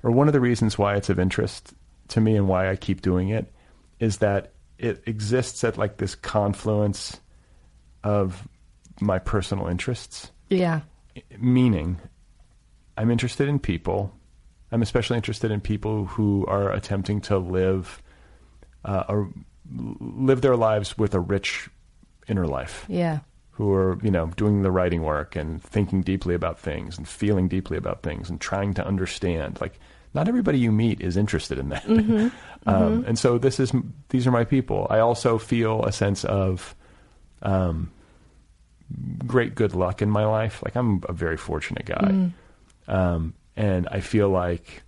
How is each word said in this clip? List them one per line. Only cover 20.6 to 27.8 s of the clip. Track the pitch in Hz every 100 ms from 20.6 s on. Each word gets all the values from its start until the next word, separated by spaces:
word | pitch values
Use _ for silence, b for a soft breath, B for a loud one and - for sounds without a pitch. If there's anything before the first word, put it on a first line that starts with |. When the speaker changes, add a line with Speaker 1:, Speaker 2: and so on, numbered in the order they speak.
| 110 107 98 -
Speaker 1:
with | 107
a | 95
rich | 87 98 - - - - - _ - _ -
inner | 104 82
life. | 67 65 - -
Speaker 2:
Yeah. | 175 170 156 - _ _ -
Speaker 1:
Who | 104
are, | 98 95 90
you | 110
know, | 92 80
doing | 85 104 101
the | 95
writing | 92 90 85
work | 78 76 73 -
and | 78 78
thinking | - 110 98 95
deeply | 92 95 90
about | 87 85 82
things | - 73 - 85
and | 80
feeling | - 104 101 92
deeply | 92 -
about | 78